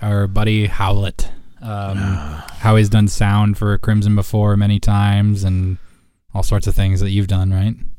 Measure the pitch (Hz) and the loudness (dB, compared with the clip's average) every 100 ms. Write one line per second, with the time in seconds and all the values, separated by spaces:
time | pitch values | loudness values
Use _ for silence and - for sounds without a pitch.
0 | 107 101 98 95 107 107 104 - 95 101 | -4 -2 0 0 2 0 0 0 0 0
1 | 95 - - - - - 113 101 98 98 | 0 -2 -4 -4 -12 -16 -12 -8 -6 -6
2 | 98 90 76 76 - - 107 110 104 107 | -4 -4 -6 -12 -14 -4 2 4 4 2
3 | 104 - 104 104 104 101 104 104 - 107 | 2 2 2 2 0 0 0 0 0 0
4 | 101 104 95 110 104 101 104 101 - 101 | 2 0 0 0 2 2 2 2 2 2
5 | 101 101 104 101 98 92 92 92 - _ | 2 2 2 0 0 -2 -2 -6 -10 _
6 | _ _ - 98 - 104 - 90 95 92 | _ _ -12 -4 0 2 2 2 2 2
7 | 98 98 95 95 95 95 104 117 - | 0 0 0 0 0 0 0 -2 -6